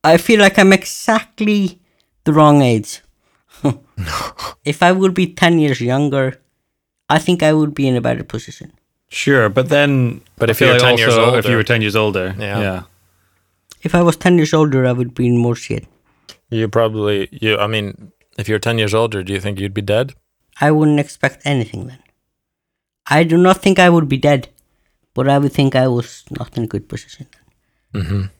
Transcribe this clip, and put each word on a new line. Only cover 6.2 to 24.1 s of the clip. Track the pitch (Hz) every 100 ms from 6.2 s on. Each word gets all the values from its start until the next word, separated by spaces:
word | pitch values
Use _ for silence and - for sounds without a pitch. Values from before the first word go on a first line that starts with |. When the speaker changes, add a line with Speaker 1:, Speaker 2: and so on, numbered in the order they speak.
| 131 - _ _ _ _ _ _ -
Speaker 1:
I | 156
think | 160 175
I | 156
would | 156 151
be | 147 135
in | 123
a |
better | 120 117
position. | - - - - - _ _ _ _
Speaker 3:
Sure, | - - 135 110
but | 101 131
then | 143 143 135 120 - _ _
Speaker 2:
But | 123
Speaker 3:
I |
Speaker 2:
if | 110
Speaker 3:
feel | 135
Speaker 2:
you're | 123
Speaker 3:
like | 127
Speaker 2:
ten | 120
years | 113 117
Speaker 3:
also | 113 123
if | 107
you |
Speaker 2:
older. | 117
Speaker 3:
were |
ten | 107 117
years | 107 107
older, | 107 95 92 98
Speaker 2:
Yeah. | 104 101
Speaker 3:
yeah. | 101 92 92 _ _ _ _ _ _ _ _ _
Speaker 1:
If | 165 175
I |
was | 170 -
ten | 185 175
years | 151
older, | 160 151 131 127
I |
would | 123 123
be | 120 123
in | 120
more | 120 117
shit. | - 107 - _ _ _ _ - _
Speaker 2:
You | 110 110
probably, | 117 113 107 104 101 -
you, | - 110 104
I | 104
mean, | 110 101 - - _ _ -
if | 107
you're | 107
ten | 117 117
years | 104
older, | 110 117 104
do | 90
you | 98
think | 104 98
you'd | 98
be | 101
dead? | 101 107 135 - _ _ _ -
Speaker 1:
I | 147
wouldn't | 151 151 147
expect | 143 - 135 - 143
anything | 139 110 - 123
then. | 127 _ _ _ _ _ _ _ _ _ _ -
I | 151
do | 170 165
not | 185 190
think | 196 185
I | 180
would | 170
be | 147